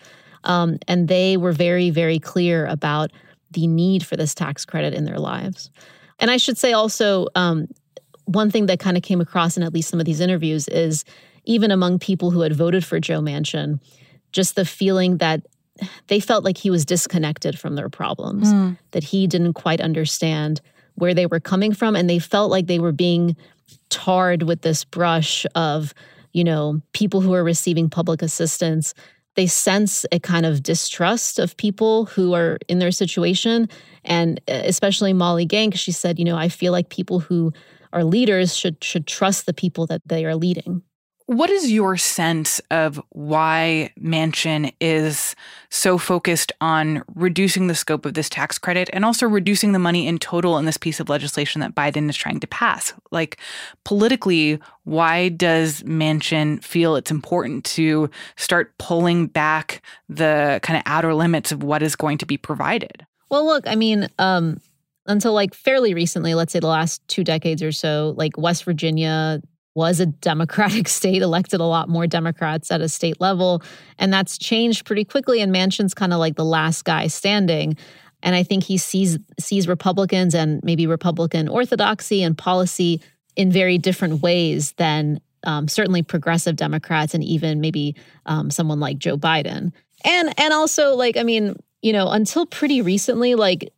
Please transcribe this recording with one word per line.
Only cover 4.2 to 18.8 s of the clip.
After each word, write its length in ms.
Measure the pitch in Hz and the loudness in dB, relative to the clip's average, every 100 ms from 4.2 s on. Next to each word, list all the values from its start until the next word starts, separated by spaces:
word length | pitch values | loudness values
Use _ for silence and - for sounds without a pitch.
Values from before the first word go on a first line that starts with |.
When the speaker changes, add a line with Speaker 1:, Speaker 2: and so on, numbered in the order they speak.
| 151 | -4
Speaker 1:
tax 300 | - 151 143 | -4 -6 -6
credit 280 | - 160 151 | -8 -4 -4
in 120 | - | -4
their 120 | 147 151 | -4 -4
lives. 540 | 151 - 196 - - _ - - - - | -6 -6 -6 -10 -14 _ -20 -20 -20 -2
And 100 | 226 | 0
I 80 | 247 | 2
should 220 | - 226 | 0 0
say 140 | 247 | 2
also, 520 | 220 220 - 208 190 - | 2 0 0 2 2 0
um, 340 | 185 175 160 - - _ - _ - | 0 0 0 -4 -10 _ -20 _ -12
one 260 | - 196 208 | -2 0 2
thing 160 | 220 196 | 2 2
that 120 | 180 | 2
kinda 220 | 190 175 | 0 0
came 200 | - 175 | 0 -2
across 360 | 165 175 170 180 | 0 0 0 0
in 60 | |
at 100 | 165 | -2
least 160 | 165 160 | -2 -2
some 100 | 170 | -2
of 60 | |
these 140 | 165 156 | -2 0
interviews 480 | 180 180 156 156 - | 0 0 0 -2 -2
is 360 | 165 165 156 - - - _ | 0 0 -2 -6 -20 -20 _
even 260 | - 226 214 | -2 2 2
among 260 | 190 180 180 | 2 2 0
people 320 | - 190 180 | 0 0 2
who 120 | 175 | 2
had 140 | 156 | 2
voted 300 | 147 170 185 | 2 2 2
for 140 | 165 160 | 0 -4
Joe 200 | 160 156 | -2 -2
Manchin, 600 | 151 147 147 151 147 143 - _ _ _ _ | -2 -4 -4 -4 -4 -6 -8 _ _ _ _
just 240 | 190 180 | -2 0
the 80 | 202 | 0
feeling 540 | 180 - 190 185 185 170 | -2 0 0 2 2 2
that 240 | 165 156 - _ _ _ 190 - - | 0 -2 -6 _ _ _ -14 -14 -2
they 120 | 202 | 0
felt 240 | 196 214 | 2 2
like 140 | 196 180 | 0 -2
he 120 | 196 | 0
was 160 | 175 | 0
disconnected 720 | 143 175 - 175 151 151 156 170 | 2 -2 0 -2 -2 -4 -6 -6
from 180 | 139 | -6
their 120 | 143 - | -6 -6
problems, 640 | - - - - 202 208 | -6 -6 -6 -6 0 4
Speaker 2:
Mm. 240 | 202 185 180 | 4 2 -2